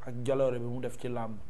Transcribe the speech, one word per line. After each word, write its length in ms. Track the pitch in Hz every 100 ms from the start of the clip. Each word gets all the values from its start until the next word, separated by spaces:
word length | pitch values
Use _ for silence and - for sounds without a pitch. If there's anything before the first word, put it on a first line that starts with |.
| -
ak 80 | 120
jaloore 360 | 120 135 131 123
bi 80 | 120
mu 140 | 123
def 180 | 123 -
ci 80 | 123
làmb 260 | 120 113 107 -